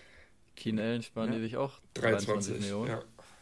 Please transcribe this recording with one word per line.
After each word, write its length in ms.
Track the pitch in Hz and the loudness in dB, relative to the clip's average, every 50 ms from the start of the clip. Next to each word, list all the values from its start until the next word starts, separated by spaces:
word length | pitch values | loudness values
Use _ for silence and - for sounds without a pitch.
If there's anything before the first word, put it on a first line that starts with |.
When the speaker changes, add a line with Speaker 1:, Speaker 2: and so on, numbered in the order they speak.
| - - - - - - - - - - - | -20 -20 -20 -20 -20 -20 -20 -20 -20 -20 -14
Speaker 1:
Keenan 300 | - - 117 110 107 107 | -6 -2 0 0 2 2
Allen 180 | 113 120 120 | 0 0 -2
sparen 280 | 113 - - 113 113 113 | -4 -6 -4 -2 0 0
Speaker 2:
Ja. 60 | 117 | 0
Speaker 1:
die 60 | 113 | 0
sich 140 | 113 110 120 | -2 -2 0
auch 240 | 123 139 135 - - - - - | -2 -2 -2 -4 -10 -16 -12 -4
Speaker 3:
Dreiundzwanzig, 320 | - 123 113 107 101 101 | 2 4 4 4 4 4
Speaker 1:
dreiundzwanzig 340 | 107 107 104 98 101 - 101 | 2 2 2 0 0 -2 -2
Millionen. 300 | 101 98 101 104 117 113 | -2 -2 0 0 0 -2
Speaker 3:
ja. 140 | 113 - - - - - - - - - | -2 -4 -6 -10 -16 -20 -20 -20 -20 -20